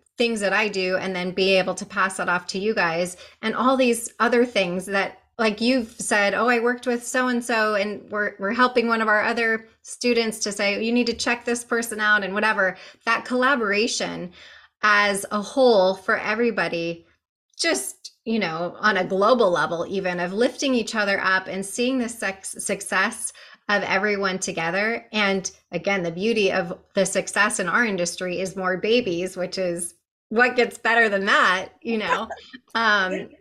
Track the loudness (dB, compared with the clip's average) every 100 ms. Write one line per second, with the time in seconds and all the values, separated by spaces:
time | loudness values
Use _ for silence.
0 | _ -2 -2 0 0 0 0 -2 -2 -2
1 | -2 -4 -4 0 2 4 2 -4 -6 -2
2 | -2 -2 -2 -2 -2 -4 -2 0 0 0
3 | -4 -6 -20 _ -6 0 2 4 4 2
4 | -4 -2 2 4 2 2 0 -2 -4 -2
5 | -2 -6 _ -2 -2 2 2 2 -2 -8
6 | -2 2 2 2 2 2 2 -2 -2 -4
7 | -2 -2 0 0 0 0 2 0 -2 -6
8 | -8 -4 -4 -2 -4 2 4 4 2 0
9 | 2 2 2 0 0 -2 -6 _ -20 -4
10 | 0 2 0 -2 -6 -2 -2 0 0 2
11 | 0 -2 -2 -2 -2 -4 -2 -4 -4 -2
12 | 2 2 2 0 0 2 0 -2 -14 -8
13 | -2 -2 0 0 2 2 2 0 0 -2
14 | -4 -6 -10 -14 -20 -20 -20 _ 2 4
15 | 4 0 -4 -6 -4 4 6 6 4 2
16 | -2 -2 0 0 0 0 -2 -2 -4 -6
17 | -14 _ _ _ _ -4 -2 0 -4 -12
18 | -20 -12 -4 -2 -2 -4 -6 0 0 2
19 | 0 2 4 6 4 4 0 -2 -4 -2
20 | -2 -2 -4 0 -2 0 0 0 0 -2
21 | 0 0 2 0 -2 -8 -6 -4 -2 -2
22 | -4 -4 -8 -8 -12 -10 -6 -6 -2 0
23 | 0 -2 -12 -14 -20 -16 -2 -2 0 0
24 | 0 0 -2 -2 -4 -4 -2 0 -2 -4
25 | -4 0 0 0 -4 -12 _ -4 -2 -2
26 | -2 -2 0 2 2 0 -4 -8 _ 0
27 | 0 0 -2 0 0 0 0 0 0 0
28 | -4 -4 -6 -4 -6 -4 -4 -2 2 2
29 | 2 -4 -4 -6 -6 -4 -4 -4 -8 -12
30 | _ _ _ 2 4 4 0 0 2 4
31 | 4 2 2 4 4 2 -2 -10 -6 -4
32 | -2 -2 -4 -12 -16 -20 -6 0 2 4
33 | 2 -2 -8 -10